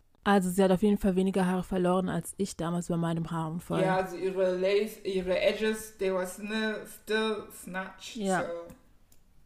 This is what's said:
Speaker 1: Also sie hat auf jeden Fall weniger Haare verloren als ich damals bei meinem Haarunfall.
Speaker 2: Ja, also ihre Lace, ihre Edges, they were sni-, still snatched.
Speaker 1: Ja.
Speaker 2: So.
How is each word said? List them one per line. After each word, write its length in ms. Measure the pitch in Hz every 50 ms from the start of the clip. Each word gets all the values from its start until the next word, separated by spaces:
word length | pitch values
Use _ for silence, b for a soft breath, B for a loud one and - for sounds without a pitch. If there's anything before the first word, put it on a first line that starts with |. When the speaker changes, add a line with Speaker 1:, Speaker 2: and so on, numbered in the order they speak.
| _ _ _ _ -
Speaker 1:
Also 260 | 208 202 202 180 185
sie 120 | 180 190
hat 80 | 196 185
auf 100 | 185 180
jeden 160 | - 208 202 202
Fall 160 | - 202 180
weniger 300 | 185 190 190 185 196 185
Haare 160 | 180 185 185
verloren 460 | 175 - 196 185 180 180 180 190 185 180
als 260 | 175 170 165 - - -
ich 180 | 196 190 -
damals 320 | - 165 165 175 175 175 -
bei 80 | 175
meinem 340 | 165 165 165 170 165 170 160
Haarunfall. 500 | 165 165 160 156 160 175 - - 175 185
Speaker 2:
Ja, 140 | 190 190 185 185
also 180 | 190 180 175
ihre 400 | 170 180 190 180 190 190 185 180
Lace, 420 | 180 185 190 202 202 220 214 - - -
ihre 340 | 196 196 190 180 185 185 -
Edges, 560 | - 196 208 196 220 220 220 220 - - - -
they 140 | 196 190
were 120 | 190 185 180
sni-, 580 | 185 - - 202 202 220 220 220 214 214 208 -
still 580 | - - - - - 214 220 220 220 214 202 - -
snatched. 640 | - - - - 180 185 196 - - - - - -
Speaker 1:
Ja. 260 | 247 202 196 185 170
Speaker 2:
So. 320 | - - 170 170 170 170 - - - - - - _ _ - - - _ _ - -